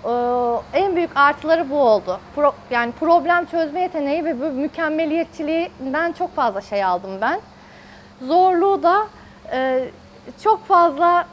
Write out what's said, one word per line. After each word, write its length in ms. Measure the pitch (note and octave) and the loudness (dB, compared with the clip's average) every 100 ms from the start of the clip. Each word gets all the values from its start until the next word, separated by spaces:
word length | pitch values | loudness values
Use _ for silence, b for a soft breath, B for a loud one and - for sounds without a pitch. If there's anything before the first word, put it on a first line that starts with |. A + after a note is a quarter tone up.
E, 60 | G#3+ A#3+ A#3+ B3 A#3+ A#3 - C#4+ | -2 -2 0 0 0 -2 -2 -2
en 160 | G4 F4 | 0 0
büyük 140 | E4 - | -2 2
artıları 540 | C#4+ D4 D4+ E4 C#4+ | 2 2 0 0 0
bu 60 | C#4+ | 2
oldu. 420 | B3+ G#3 F#3 F#3 - - | 4 4 0 -8 -8 0
Pro-, 160 | C#4+ - - | 0 0 -6
yani 200 | A#3+ A#3+ A#3+ | -2 -2 -2
problem 460 | D#4+ E4+ D4 F4 F4 | 2 2 2 0 0
çözme 360 | E4+ D#4+ D4+ | -4 -4 -2
yeteneği 440 | F4+ F4 C#4 D4+ D#4+ | -4 -4 -2 -2 -2
ve 140 | B3 | -4
bu 20 | D4+ | -4
mükemmeliyetçiliğinden 1700 | C4 C#4+ - D#4+ D#4 E4 D#4+ D#4+ - D4+ E4 F4 - C4 C#4+ E4+ | -4 -6 -4 -4 -2 -2 -2 -4 -6 -4 -2 -4 -8 -6 -4 -4
çok 240 | - F4 - | -4 -6 -2
fazla 260 | A#3+ G3 | -2 -2
şey 220 | - G3+ | -6 -4
aldım 280 | F#3+ F3+ F#3+ F#3+ | -2 -2 -6 -4
ben. 180 | A3+ F4+ - B B B B B B B | -4 -4 -8 B B B B B B B
Zorluğu 640 | B3+ E4 F#4 F4 G4 G4 | 0 2 4 4 2 2
da, 240 | D#4 F#4+ G#4+ B B B - | 2 0 -2 B B B -8
e, 320 | C4 C4 B3+ C4 - - - - - | -4 0 -2 -4 -12 -20 -20 -20 -4
çok 220 | G#4+ A4 - | 0 0 2
fazla 580 | F#4 E4+ C#4 E4+ F4 - | 4 4 4 2 2 -2